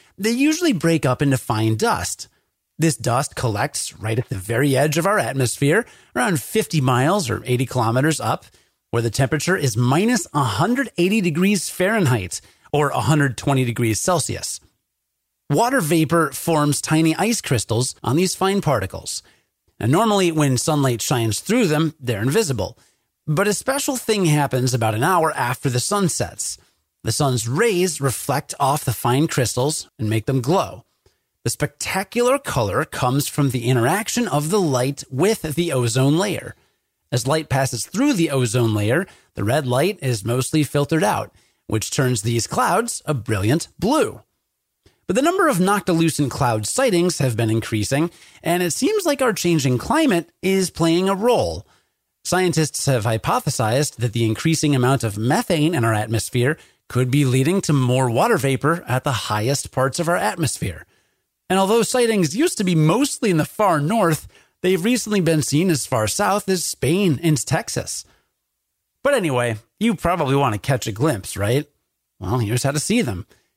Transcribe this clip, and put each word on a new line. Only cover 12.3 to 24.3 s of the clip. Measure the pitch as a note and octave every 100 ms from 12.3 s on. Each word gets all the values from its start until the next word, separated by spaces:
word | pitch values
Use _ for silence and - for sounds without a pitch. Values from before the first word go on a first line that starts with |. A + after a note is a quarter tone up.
| - - _ _
or | D3 C#3+
a | B2+
hundred | A2 D#3 C#3 A#2
twenty | - C3+
degrees | B2 A2+ A#2 G#2
Celsius. | - E3+ - F#2+ - - _ _ _ _ _ _ _ _ -
Water | C#3+ A#3+ C4
vapor | D3+ E3 D#3 E3+ D#3
forms | - - D#3 D3 C#3
tiny | - D#3 D#3+ D#3
ice | G#3+ A#3
crystals | - A#2+ - A2+ C3 -
on | - C#3+
these | F#3 -
fine | F#3+ G3
particles. | D#3 B2 G2 F2+ - - - _ _ _ _ -
And | A2+
normally, | D#3+ A3+ G3+ F3
when | D#3 C#3+ B2+
sunlight | - D3 C3+ A#2
shines | - B2+ A2+ G#2
through | - A#3+ G3
them, | D3+ D#3+ -
they're | B2 G#2
invisible. | A#2+ F3+ F#3 A#2+ F#2 - _ _ _ _ -
But | D#3 G3
a |
special | G3+ - C#4 C#4+ B3+
thing | - G#3+
happens | F3